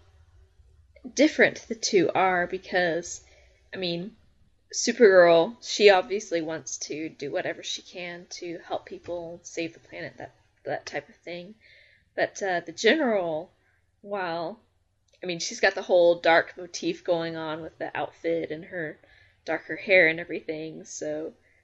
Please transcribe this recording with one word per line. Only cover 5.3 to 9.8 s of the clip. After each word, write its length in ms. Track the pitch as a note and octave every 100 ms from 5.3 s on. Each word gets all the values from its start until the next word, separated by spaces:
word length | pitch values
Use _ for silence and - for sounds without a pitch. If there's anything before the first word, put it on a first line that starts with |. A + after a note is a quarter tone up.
| E3 E3 -
she 280 | - - G3+
obviously 520 | F#3 F#3 G3+ - E3+
wants 340 | D#3+ D#3+ C3 -
to 300 | - D3+ D#3+
do 220 | - C#3+
whatever 320 | E3+ D3+ E3
she 200 | - -
can 440 | - F3+ F3 F3 F3+
to 280 | - F3 E3+ -
help 180 | D#3+
people, 540 | - F3+ - F3 E3 E3+
save 300 | - - E3
the 60 | -